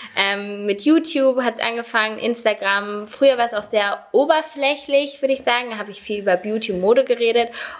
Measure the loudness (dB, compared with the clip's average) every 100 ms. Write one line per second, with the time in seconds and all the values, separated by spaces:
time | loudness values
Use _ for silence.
0 | -8 -2 -2 -2 -6 -6 -4 0 2 4
1 | 2 2 2 2 0 -2 -2 -4 -2 0
2 | 0 -2 -4 0 0 0 0 0 -2 -8
3 | -10 2 4 4 0 -4 -2 0 0 -2
4 | 0 2 4 2 -2 -2 -2 -2 0 0
5 | 0 -2 -2 0 0 0 -2 -8 -10 -12
6 | -8 -4 0 0 0 -4 -2 0 2 4
7 | 4 2 2 2 0 -4 -12